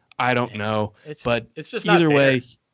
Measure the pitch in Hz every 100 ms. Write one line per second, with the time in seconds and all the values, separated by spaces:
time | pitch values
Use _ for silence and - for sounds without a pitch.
0 | _ - 123 123 120 117 104 110 107 _
1 | 151 151 120 117 117 - 151 226 170 170
2 | 160 143 139 131 - _ _